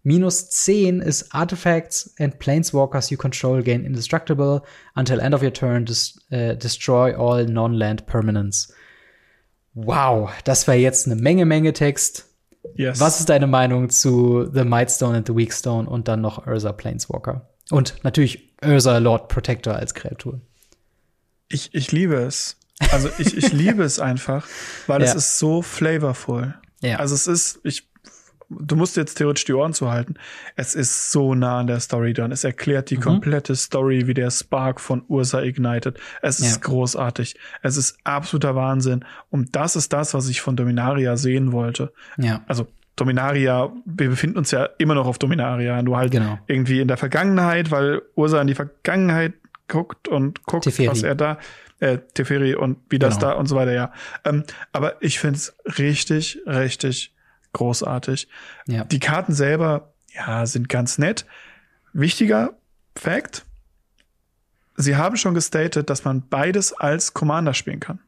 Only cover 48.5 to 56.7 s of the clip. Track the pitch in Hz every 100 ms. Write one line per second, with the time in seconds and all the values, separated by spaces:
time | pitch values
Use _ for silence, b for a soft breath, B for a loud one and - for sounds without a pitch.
48.5 | 135 143 _ - 185 185 165 165 - _
49.5 | - - 160 170 - - 151 135 - -
50.5 | 170 147 - 123 113 107 143 151 151 B
51.5 | B B _ 143 123 - - 131 139 135
52.5 | - 135 135 _ 131 131 104 143 - 147
53.5 | 135 127 123 123 B B B 151 147 151
54.5 | B B 147 151 - 165 - 151 143 -
55.5 | _ - - 143 147 - 156 160 311 349
56.5 | 131 131